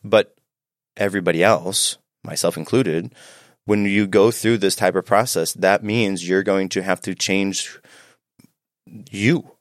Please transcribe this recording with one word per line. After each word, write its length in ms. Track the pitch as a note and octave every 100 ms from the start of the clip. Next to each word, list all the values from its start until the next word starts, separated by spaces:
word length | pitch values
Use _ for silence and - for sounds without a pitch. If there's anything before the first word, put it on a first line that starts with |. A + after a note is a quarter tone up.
But 320 | A2 G#2+ - _ _ _ _ _ _ -
everybody 460 | G2+ G2 F2+ E2
else, 560 | F#2+ G2+ F2 G#2 - - _ _
myself 320 | - D#2 F2 E2
included, 580 | D#2 A2+ B2+ D#2+ G#2+ _ - - _ _
when 200 | - G#2
you 220 | G2+ G2+ G2+
go 240 | G2+ G#2+
through 280 | A2+ A2 A2+
this 180 | F#2+ -
type 180 | G2
of 120 | F#2 -
process, 460 | G2+ B2+ - E2
that 280 | - F#2+ G2+
means 460 | G#2+ A2+ G#2 F#2+ F2
you're 160 | F#2+
going 240 | G2 G2 F#2+
to 120 | F#2+
have 180 | F#2+ F#2
to 120 | -
change 640 | F#2 - G2 G2 F#2 - - _ - _ _ _ _ _ _ _ _ -
you. 680 | A2 - G2+ G#2+ D#3+ - _